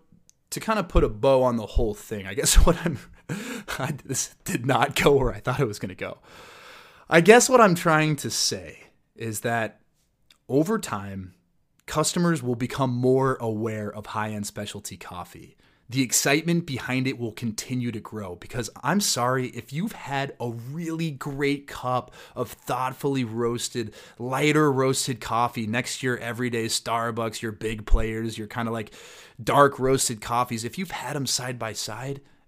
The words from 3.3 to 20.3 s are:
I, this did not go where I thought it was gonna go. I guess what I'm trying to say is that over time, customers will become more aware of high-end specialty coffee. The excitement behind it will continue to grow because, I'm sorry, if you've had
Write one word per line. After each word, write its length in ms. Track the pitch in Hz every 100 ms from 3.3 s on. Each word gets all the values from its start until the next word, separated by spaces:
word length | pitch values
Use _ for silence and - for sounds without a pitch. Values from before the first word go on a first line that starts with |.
| 202 254 240 - -
I, 160 | 131 139
this 300 | - 123 - -
did 240 | - 175 120
not 340 | 127 120 -
go 120 | 156
where 200 | 139 123
I 60 | 104
thought 220 | - 139
it 80 | 127
was 100 | 104
gonna 160 | 95
go. 240 | 101 95 - - - - - - - - - -
I 120 | 165
guess 280 | 170 233 240
what 120 | 254
I'm 160 | 208 170
trying 400 | 175 156 156 151
to 140 | 117
say 500 | - - 101 80 - - _ _
is 260 | - 113 104
that 400 | 120 117 107 - _ _ _ _ _ _ -
over 320 | 131 165 226
time, 540 | - 104 98 98 92 - _ _ _ _ -
customers 560 | 151 156 180 170 160
will 140 | 123 117
become 340 | 123 - 135
more 460 | 123 127 131 131 131
aware 580 | 117 107 110 107 104
of 120 | 107 -
high-end 420 | 110 107 107 101
specialty 480 | - 104 101 - 92
coffee. 600 | - 90 87 - - _ _ _ -
The 140 | 127
excitement 640 | 127 - 143 151 165 170
behind 420 | 170 123 - 127 131
it 120 | 131
will 120 | 117
continue 600 | 107 117 104 - 127 120
to 80 | 110
grow 360 | - 107 95 87
because, 340 | - - 117 -
I'm 180 | 135 196
sorry, 480 | 202 - 123 131 127
if 220 | 117 -
you've 220 | 143 226
had 420 | - 135 139 139